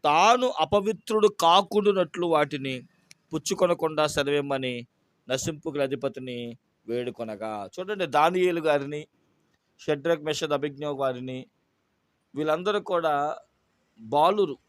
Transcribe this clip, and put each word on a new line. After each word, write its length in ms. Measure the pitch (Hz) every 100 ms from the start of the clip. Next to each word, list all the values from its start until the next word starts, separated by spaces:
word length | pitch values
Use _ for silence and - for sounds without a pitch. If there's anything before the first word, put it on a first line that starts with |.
తాను 440 | 156 151 202 247 247
అపవిత్రుడు 800 | - 156 208 202 202 - 214 208
కాకుండునట్లు 1000 | 208 165 180 190 208 202 190 170 - 175
వాటిని 540 | 156 147 143 135 127 135 _ _ _ _
పుచ్చుకొనకుండా 720 | 156 - 190 185 175 160 156 151
సెలవిమ్మని 800 | 151 143 143 143 135 131 123 120 _ _ _ -
నశింపుగల 520 | 131 - 151 156 143
అధిపతిని 760 | 135 135 135 123 127 120 120 117 _ _ -
వేడుకొనగా." 840 | 120 123 107 113 104 110 107 95 -
చూడండి, 260 | 185 208 170
దానియేలు 560 | 147 160 185 180 170
గారిని, 460 | 156 147 139 147 156 _ _ _ _ _ _ _
షడ్రక్, 440 | - 147 151 165
మెషక్, 280 | 151 147 160
అబేద్నెగో 420 | 143 147 139 147
వారిని, 520 | 139 135 123 127 127 131 _ _ _ _ _ _ _ _ -
వీళ్ళందరూ 440 | 156 156 185 208
కూడా 580 | 175 180 165 143 147 - _ _ _ _ _ _
బాలురు 580 | 110 143 160 208 180 131